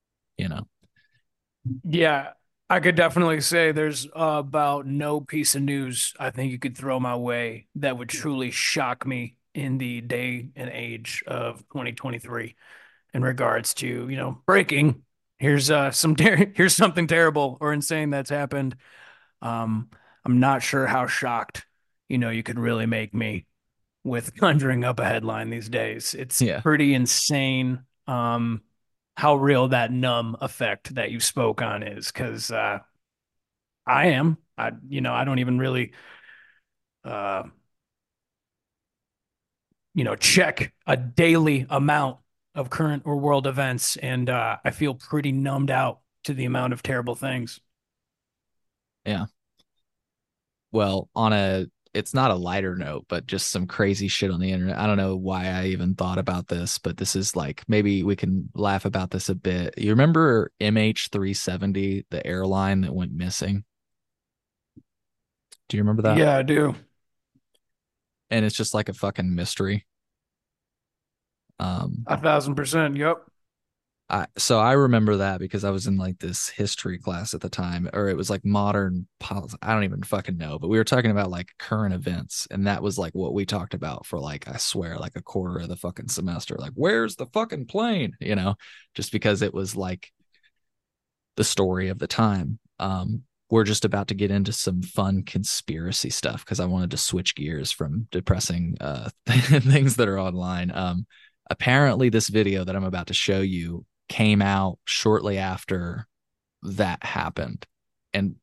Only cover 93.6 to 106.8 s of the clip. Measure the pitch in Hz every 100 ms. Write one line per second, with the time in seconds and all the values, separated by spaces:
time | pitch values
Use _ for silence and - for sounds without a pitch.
93.6 | 107 107 107 101 98 98 101 101 98 -
94.6 | - 90 92 - 98 98 - - 98 -
95.6 | - 80 85 - - - - - - 85
96.6 | 90 92 87 - - 90 - - 73 78
97.6 | 71 - 73 85 113 - - 92 - 87
98.6 | 85 - 71 71 113 - - 120 127 143
99.6 | 123 143 135 120 107 95 92 90 90 90
100.6 | 90 - 92 90 - _ - _ - -
101.6 | - 131 143 113 127 110 - 107 101 95
102.6 | 90 95 95 92 85 90 - 95 98 90
103.6 | 85 87 - _ - - 107 104 98 98
104.6 | 95 85 - - 110 107 104 98 95 92
105.6 | - 95 87 117 - _ _ _ _ _
106.6 | - 98